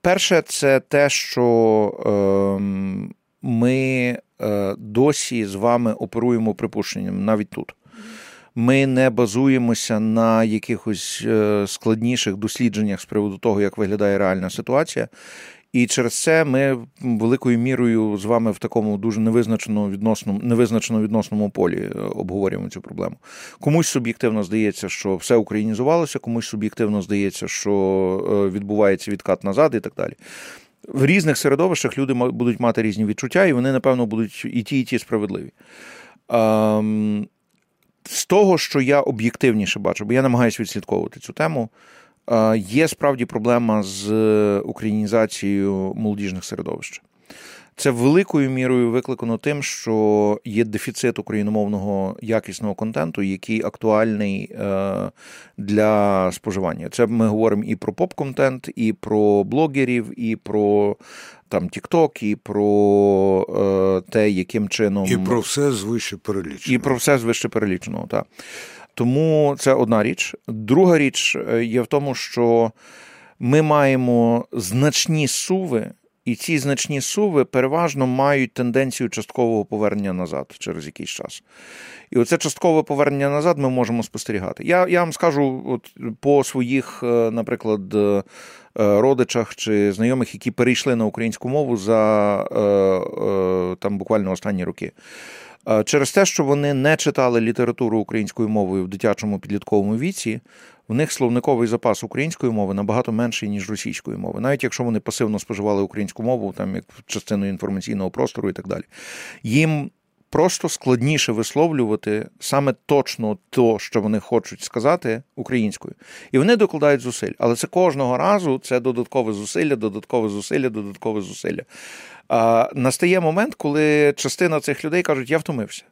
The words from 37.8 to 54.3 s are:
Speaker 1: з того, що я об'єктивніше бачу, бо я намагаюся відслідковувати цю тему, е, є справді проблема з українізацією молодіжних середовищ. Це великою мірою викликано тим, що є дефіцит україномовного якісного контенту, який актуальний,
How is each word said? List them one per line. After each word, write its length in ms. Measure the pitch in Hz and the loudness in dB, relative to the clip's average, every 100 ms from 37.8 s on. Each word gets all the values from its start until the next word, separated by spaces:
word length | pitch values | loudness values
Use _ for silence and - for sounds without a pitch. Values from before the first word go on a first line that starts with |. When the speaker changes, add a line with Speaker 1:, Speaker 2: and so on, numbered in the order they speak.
| _ _ | _ _
Speaker 1:
з 220 | - - - | -10 -8 2
того, 320 | 185 202 170 | 4 6 4
що 220 | - 147 | 2 0
я 200 | 127 143 | 4 4
об'єктивніше 800 | 139 117 113 - 131 107 98 107 | 2 0 -2 2 2 2 0 -2
бачу, 260 | 98 - | -2 -2
бо 80 | 104 | 0
я 100 | 123 | 2
намагаюся 400 | 135 120 120 - | 2 4 2 0
відслідковувати 580 | 107 104 - 95 85 - | -6 -8 -4 -4 -4 -10
цю 120 | - | -18
тему, 360 | - 160 151 113 _ _ - _ _ - | -4 -2 -2 -6 _ _ -20 _ _ -2
е, 280 | 117 110 110 | 2 4 2
є 300 | 95 120 160 | 0 0 0
справді 360 | - 143 135 | 2 -2 0
проблема 580 | 113 120 113 120 117 107 | -4 -2 2 2 2 0
з 300 | 95 95 101 110 110 107 104 101 | -2 -6 -2 2 4 4 4 0
українізацією 1300 | - 107 110 107 104 113 110 - 98 101 98 98 95 101 | -2 -6 -2 -2 2 2 2 -2 -2 0 0 -2 -4 -4
молодіжних 480 | 107 101 101 92 | -4 -2 -6 -8
середовищ. 580 | - - 82 80 - - _ _ _ - - - - - | -6 -6 -4 -8 -10 -16 _ _ _ -20 -20 -20 -20 -4
Це 140 | 143 | -2
великою 600 | 120 127 165 196 151 135 | 2 4 4 4 0 0
мірою 400 | 131 127 127 120 | 0 0 2 2
викликано 480 | 120 123 127 117 113 | 0 -2 -6 -4 -4
тим, 240 | - 147 | -4 -4
що 800 | 139 - - 110 107 107 104 104 | -6 -8 -2 2 4 4 2 0
є 200 | - 107 | -2 -2
дефіцит 540 | 113 104 - 113 123 113 | 0 -2 -6 -2 -2 -2
україномовного 960 | - 110 104 107 104 104 101 98 95 - | -4 -4 -2 0 0 -2 -2 -2 -4 -6
якісного 520 | 110 110 - 92 107 | -2 -2 -2 -8 -6
контенту, 480 | 95 110 113 160 160 | -6 -6 -4 -4 -2
який 400 | 98 95 - 110 | -4 -4 -4 -4
актуальний, 840 | 104 - 113 107 113 104 104 | -4 -4 0 2 2 0 -2